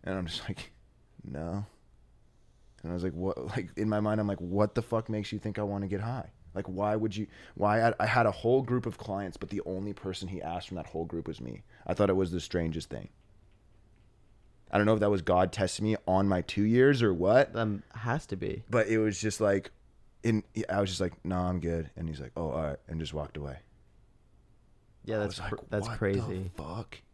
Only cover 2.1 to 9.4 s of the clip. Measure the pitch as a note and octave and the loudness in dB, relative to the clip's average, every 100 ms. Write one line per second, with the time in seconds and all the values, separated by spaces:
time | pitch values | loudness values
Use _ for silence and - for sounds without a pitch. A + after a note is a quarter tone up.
2.1 | _ _ _ _ _ - - D#2+ F2 F2+ | _ _ _ _ _ -20 -14 -6 -4 -4
3.1 | D#2+ F#2 - B1+ A2+ F2+ - G#2+ G#2 G#2+ | -2 -4 -4 -4 -6 -6 -4 0 0 2
4.1 | G#2+ G#2 G2 F2 G2 G#2+ - - A2+ A2 | 0 0 -2 -2 2 2 2 0 -2 -2
5.1 | G#2+ G2+ G#2+ G#2+ G#2 G2+ G2+ G2 G2 A2 | -4 -4 -6 -6 -4 -4 -2 -4 -4 -4
6.1 | B2+ - - - - F#2+ F#2 G#2 A2 A2 | -6 -10 -16 -10 -8 -6 -2 0 2 0
7.1 | G2 G#2 - - - G#2 A2 A#2 - G#2+ | -2 -8 -10 -20 0 2 4 4 2 2
8.1 | A#2+ A2+ F#2+ A2+ C3 B2+ B2 A2+ - - | 4 4 2 4 4 4 -2 -2 -8 -6
9.1 | G2 G2 - | -4 -4 -8